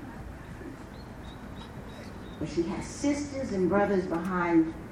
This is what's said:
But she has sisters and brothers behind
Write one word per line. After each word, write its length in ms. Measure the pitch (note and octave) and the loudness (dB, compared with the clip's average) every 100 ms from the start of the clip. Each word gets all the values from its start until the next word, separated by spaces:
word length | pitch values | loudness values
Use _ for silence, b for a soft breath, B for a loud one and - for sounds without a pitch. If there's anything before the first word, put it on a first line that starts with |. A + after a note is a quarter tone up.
| - - - - - - - - - - - - - - - - - - - - - - - - | -10 -10 -10 -10 -10 -10 -10 -10 -12 -12 -12 -12 -12 -10 -10 -10 -10 -10 -10 -10 -12 -10 -10 -6
But 100 | D#3 | -2
she 140 | E3+ | 2
has 240 | E3+ - - | 2 0 -4
sisters 680 | - C#4+ D4 - C4+ A3 | 0 2 2 0 -4 0
and 160 | G3 F3+ | 2 6
brothers 380 | G3 G3+ F#3+ - | 6 6 4 2
behind 640 | E3 F#3 F3+ F3 E3 D#3+ - - | 0 0 2 6 8 6 2 -8